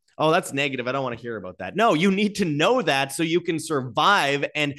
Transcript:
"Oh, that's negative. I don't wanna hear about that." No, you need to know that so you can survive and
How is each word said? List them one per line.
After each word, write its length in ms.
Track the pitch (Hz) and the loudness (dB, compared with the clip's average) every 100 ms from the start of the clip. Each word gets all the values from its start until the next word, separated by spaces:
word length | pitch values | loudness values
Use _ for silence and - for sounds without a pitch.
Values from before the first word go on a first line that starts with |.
| _ - | _ -2
"Oh, 160 | 156 | 2
that's 200 | 175 - | 2 0
negative. 360 | 135 143 131 120 | -2 -2 -4 -4
I 40 | |
don't 120 | 135 | -4
wanna 120 | 131 110 | -4 -6
hear 200 | 120 107 | -8 -10
about 220 | 92 - | -10 -10
that." 180 | 92 156 | -6 0
No, 180 | 226 | 2
you 160 | 156 196 | 4 2
need 260 | 190 208 202 | 2 0 0
to 80 | |
know 380 | 180 147 180 254 | -2 2 2 2
that 300 | 156 135 135 | 2 0 0
so 100 | - | -2
you 180 | 165 170 | 0 0
can 200 | 170 160 | 0 -4
survive 840 | 156 143 113 107 170 196 143 143 147 151 | -2 -4 -2 2 4 4 2 0 -2 -2
and 200 | 147 | -4